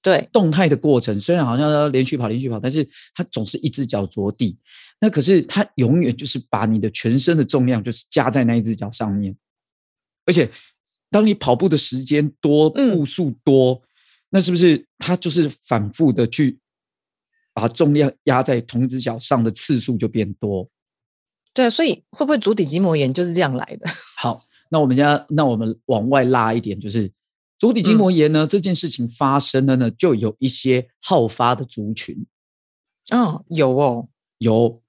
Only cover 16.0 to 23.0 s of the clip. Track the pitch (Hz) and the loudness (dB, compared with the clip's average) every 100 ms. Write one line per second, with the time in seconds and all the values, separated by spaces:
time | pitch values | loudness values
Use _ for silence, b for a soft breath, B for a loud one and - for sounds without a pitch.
16 | 156 120 117 - 131 - _ _ _ _ | 0 2 -2 0 -2 -2 _ _ _ _
17 | _ _ _ _ _ - 113 - 151 147 | _ _ _ _ _ -4 -4 0 2 4
18 | 139 - - 127 135 123 117 120 127 131 | 0 0 0 0 2 -2 -2 -4 -2 -4
19 | 120 117 - 135 113 - - 131 123 113 | -8 -6 -2 0 0 -2 -2 -2 -2 -4
20 | 110 110 101 101 104 95 - _ _ _ | -4 -4 -4 -6 -6 -6 -8 _ _ _
21 | _ _ _ _ _ - 247 220 320 170 | _ _ _ _ _ 0 0 2 0 -2
22 | _ - 285 285 202 214 156 160 190 160 | _ -6 0 0 0 0 -2 0 0 2